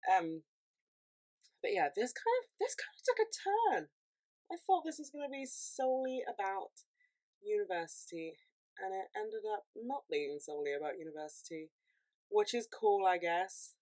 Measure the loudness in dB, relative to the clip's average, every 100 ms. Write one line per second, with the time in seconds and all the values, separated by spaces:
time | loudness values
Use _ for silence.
0 | 4 4 4 -6 -12 _ _ _ _ _
1 | _ _ _ _ -20 _ 0 2 2 2
2 | -2 0 2 2 0 _ -2 -2 -4 -4
3 | 0 2 2 0 0 4 4 2 -2 _
4 | _ _ _ _ _ -10 2 2 2 -6
5 | -10 -6 -6 -4 -4 -4 -4 0 2 2
6 | 0 -2 -6 -2 -2 -2 -6 -14 -20 _
7 | _ _ _ _ -2 0 0 -2 -4 -8
8 | -8 -8 -8 -10 _ _ _ -8 -6 -4
9 | -6 -6 -6 -6 -4 -6 -6 -12 -6 -6
10 | -4 -4 -4 -6 -8 -4 -2 -2 -4 -6
11 | -8 -10 -10 -10 -10 -10 -12 _ _ _
12 | _ _ _ 4 4 2 -2 2 4 6
13 | 6 6 4 2 0 -2 -2 -4